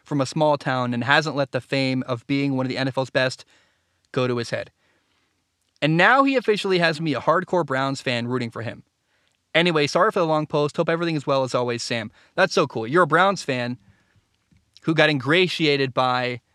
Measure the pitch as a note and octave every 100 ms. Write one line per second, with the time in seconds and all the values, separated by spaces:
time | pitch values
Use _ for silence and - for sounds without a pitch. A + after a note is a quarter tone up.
0 | - D3 C3 D#3+ D3+ C#3+ D3+ C3 B2 A#2+
1 | A#2 D3 D#3 C3+ C#3 C3 - C#3 C3 C3
2 | B2 A#2+ - C#3 C#3 C3 B2+ B2+ C3+ C3
3 | B2+ C#3 C3 - - _ _ _ _ _
4 | _ - B2+ A#2+ A#2 A2 G2+ _ _ _
5 | _ _ _ _ _ _ _ - D3 D#3+
6 | G3 C4 C#4 C4+ - G#3 G3+ F#3 E3+ D3+
7 | D#3+ A#2+ B2+ E3+ F3+ F3+ C#3+ C3 C3+ C#3
8 | - A#2+ A#2 B2 A#2 A2+ A2+ - - _
9 | _ _ _ _ _ D#3+ F3 D#3 D3 E3+
10 | G#3+ G#3 D#3+ D3+ D3+ D3+ D3 - E3 E3
11 | E3+ D#3 C#3 C3+ C3 B2+ B2 A#2+ - A#2
12 | A2 _ _ - E3+ - D3+ A#2+ A2+ D#3+
13 | E3 D#3 G3 G3 - B2+ B2 B2+ _ _
14 | _ _ _ _ _ _ _ _ - D#3+
15 | D3+ D3 B2 E3+ F3+ - D#3 C#3+ C3+ B2+
16 | B2+ B2 B2 B2 _